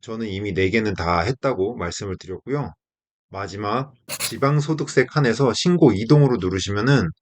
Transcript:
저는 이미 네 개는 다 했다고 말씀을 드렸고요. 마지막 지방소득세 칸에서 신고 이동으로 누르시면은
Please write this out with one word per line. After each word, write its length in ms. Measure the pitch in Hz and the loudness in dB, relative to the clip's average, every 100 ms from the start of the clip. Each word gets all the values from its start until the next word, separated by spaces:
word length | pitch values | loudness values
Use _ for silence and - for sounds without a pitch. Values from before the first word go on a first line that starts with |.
저는 260 | - 113 110 | -10 -8 -6
이미 260 | 95 104 | -6 -4
네 160 | 90 95 | 0 0
개는 240 | 113 110 | 2 0
다 280 | 90 85 87 | -2 0 0
했다고 540 | 85 131 139 104 98 120 | 0 -2 -4 -2 -2 -2
말씀을 400 | 87 - 101 92 | -8 -8 -10 -10
드렸고요. 560 | - 90 - 139 113 - _ _ _ _ _ | -12 -14 -8 -6 -6 -12 _ _ _ _ _
마지막 640 | 95 98 98 104 120 143 _ - - - | -12 -10 -8 -4 -4 -6 _ -16 -10 -8
지방소득세 760 | 117 139 147 147 151 135 - 131 | -2 0 0 -2 -4 0 0 2
칸에서 480 | 156 135 110 135 | 2 0 2 2
신고 380 | 104 180 175 160 | 2 0 6 6
이동으로 440 | 98 113 147 143 120 | 4 4 6 6 2
누르시면은 720 | 92 92 95 101 117 139 101 - | 0 -4 -4 -2 2 4 2 -4